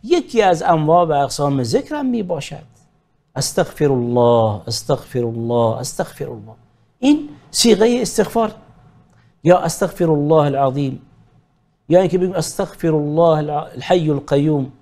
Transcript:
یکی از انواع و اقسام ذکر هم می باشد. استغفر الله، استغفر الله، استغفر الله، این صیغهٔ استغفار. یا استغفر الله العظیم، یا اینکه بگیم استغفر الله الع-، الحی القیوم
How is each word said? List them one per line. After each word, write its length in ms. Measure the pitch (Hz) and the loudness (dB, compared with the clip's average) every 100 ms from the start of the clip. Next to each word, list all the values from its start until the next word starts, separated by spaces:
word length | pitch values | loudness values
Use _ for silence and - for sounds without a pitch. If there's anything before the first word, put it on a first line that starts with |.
یکی 380 | 220 349 - 233 | 0 -2 0 2
از 200 | 202 165 | 4 2
انواع 420 | - 165 151 170 170 | 2 2 4 4 4
و 60 | |
اقسام 500 | 147 139 - 143 139 | 2 0 -2 -2 0
ذکر 320 | 120 196 - | 0 -2 -2
هم 120 | 302 262 | -6 -4
می 160 | 240 | -4
باشد. 420 | 185 165 - 147 - _ _ _ _ _ _ - | -4 -8 -8 -16 -20 _ _ _ _ _ _ -8
استغفر 560 | 131 - 156 - 147 | -4 -2 -4 0 0
الله، 760 | 131 120 120 120 120 110 104 - | 0 0 2 4 4 2 -2 -8
استغفر 560 | 117 - 139 - 127 | -10 -4 -6 -4 -6
الله، 520 | 120 117 117 120 113 113 | -6 -6 -2 0 0 -2
استغفر 540 | 156 - 185 - 139 | -8 -8 -10 -8 -12
الله، 240 | 120 104 - _ _ _ _ | -12 -18 -20 _ _ _ _
این 300 | 262 302 302 - _ | 2 2 0 -16 _
صیغهٔ 480 | - 240 202 220 247 | 0 2 4 4 2
استغفار. 520 | 220 - 208 233 220 - _ _ _ _ _ _ _ _ | -2 -2 -2 -2 -4 -6 _ _ _ _ _ _ _ _
یا 140 | 151 180 | 2 2
استغفر 520 | 170 - 185 - 170 | 2 -4 -4 -2 0
الله 240 | 151 147 | 0 2
العظیم، 680 | 156 147 135 139 135 139 - _ _ _ _ _ _ _ _ _ | 2 2 0 -2 -2 -6 -8 _ _ _ _ _ _ _ _ _
یا 120 | 170 | 2
اینکه 180 | 185 180 | 4 0
بگیم 160 | 185 | -2
استغفر 600 | 185 151 - 196 - 165 | -2 -6 -6 -8 -4 -2
الله 440 | 156 147 156 170 156 | -2 -2 2 2 2
الع-، 360 | 151 147 147 | -2 -6 -8
الحی 360 | - - 180 156 | -14 -2 0 0
القیوم 640 | 143 139 143 147 151 127 - | -2 -2 0 0 0 -4 -12